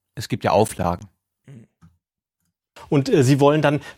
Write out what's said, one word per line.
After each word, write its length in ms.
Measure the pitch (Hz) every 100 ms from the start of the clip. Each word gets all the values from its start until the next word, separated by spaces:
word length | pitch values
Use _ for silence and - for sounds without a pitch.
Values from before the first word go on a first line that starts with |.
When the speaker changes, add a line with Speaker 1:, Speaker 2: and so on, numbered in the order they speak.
| _
Speaker 1:
es 140 | - -
gibt 160 | -
ja 60 | -
Auflagen. 560 | 95 110 - 90 87 98 _ _ _ _ 139 - _ 170 _ _ _ _ _ _ _ _ - -
Speaker 2:
Und, 200 | 147 135
äh, 140 | 190
Sie 180 | 127 143
wollen 220 | 143 156
dann 180 | 147 147 -